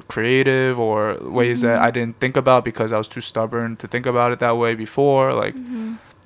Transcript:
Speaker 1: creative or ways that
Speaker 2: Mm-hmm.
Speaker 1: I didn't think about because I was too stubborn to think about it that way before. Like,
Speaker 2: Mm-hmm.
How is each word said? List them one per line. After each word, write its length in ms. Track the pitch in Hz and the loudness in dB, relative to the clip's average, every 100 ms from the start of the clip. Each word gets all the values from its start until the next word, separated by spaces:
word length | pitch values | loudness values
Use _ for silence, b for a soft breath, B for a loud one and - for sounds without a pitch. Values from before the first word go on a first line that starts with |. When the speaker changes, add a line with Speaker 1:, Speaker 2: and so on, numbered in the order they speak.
| - | -10
Speaker 1:
creative 720 | - 113 131 135 131 131 123 | -4 2 2 4 2 0 0
or 380 | 110 107 107 98 | 0 0 -2 -4
ways 380 | 64 95 123 123 | -4 0 0 2
that 140 | 120 117 | 2 2
Speaker 2:
Mm-hmm. 100 | 117 | 2
Speaker 1:
I 40 | |
didn't 300 | 120 117 113 | 0 -4 -2
think 160 | 127 127 | -2 2
about 280 | 127 127 | 4 4
because 280 | 120 - 110 | 2 -2 -2
I 60 | 113 | -2
was 100 | 110 | -4
too 120 | - | -8
stubborn 540 | - 113 113 117 117 113 | -8 -4 -4 -4 -6 -8
to 100 | 107 | -6
think 180 | 123 127 | -4 -2
about 260 | 123 120 | 0 0
it 60 | 120 | 2
that 160 | 123 117 | 0 2
way 180 | 117 | 0
before. 580 | 113 110 - 143 135 131 | -2 -4 0 4 4 2
Like, 200 | 123 104 | 0 -2
Speaker 2:
Mm-hmm. 400 | 262 247 240 220 226 B _ | -6 -10 -8 -8 -10 B _